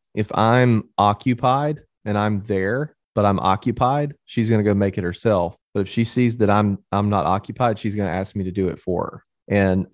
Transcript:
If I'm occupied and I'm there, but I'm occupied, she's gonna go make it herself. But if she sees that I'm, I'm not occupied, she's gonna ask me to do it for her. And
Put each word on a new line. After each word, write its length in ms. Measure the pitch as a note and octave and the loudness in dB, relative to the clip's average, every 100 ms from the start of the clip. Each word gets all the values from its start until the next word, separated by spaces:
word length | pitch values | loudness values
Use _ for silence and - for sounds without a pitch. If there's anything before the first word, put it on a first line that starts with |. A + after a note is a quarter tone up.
| _ | _
If 160 | - G#2 - | -6 -4 0
I'm 520 | A2 B2 B2 A2+ - - | 4 4 4 2 0 0
occupied 840 | G#2 G#2 C3 A#2+ C3 C3+ D3+ D3+ _ _ | 2 2 -2 0 0 0 -2 -6 _ _
and 140 | G#2+ G#2 | -4 -2
I'm 240 | G#2 G#2 | 0 -2
there, 540 | G#2+ G2 G2 B2+ D3+ _ _ | -2 -2 0 -2 -4 _ _
but 100 | - | 2
I'm 140 | G2+ G2 | 2 2
occupied, 760 | F#2+ F#2+ A#2+ A2+ B2+ C#3+ D3 - | 2 0 -2 0 0 0 -4 -8
she's 260 | - - A2+ | -10 -2 2
gonna 120 | A2 | 2
go 120 | G#2 | 2
make 240 | G2+ G2+ G2 | 2 0 -2
it 60 | |
herself. 520 | F2 F2 A2+ G2 E2+ - _ | -6 -2 0 0 0 -6 _
But 80 | G#2 | -4
if 60 | F#2+ | -4
she 160 | - | -2
sees 320 | A#2 B2 A#2+ A#2+ | -2 2 0 2
that 120 | G#2 | 2
I'm, 280 | G#2 G#2 G2 - | 4 2 0 -4
I'm 160 | G2+ G2+ | -2 0
not 180 | G2+ D2+ | 0 0
occupied, 520 | F#2+ - G#2 B2 G#2 | -2 -4 -2 -2 -2
she's 160 | G#2+ | -4
gonna 160 | G#2 F#2+ | -4 -4
ask 240 | F2+ G2 G#2 | -4 -6 -6
me 80 | |
to 60 | F#2 | -6
do 180 | F#2+ F2+ | -2 -4
it 100 | - | -4
for 260 | - F2 | -6 -4
her. 200 | - - _ _ - | -6 -10 _ _ -2
And 380 | G2+ F#2+ F#2 F#2 | 2 2 0 -2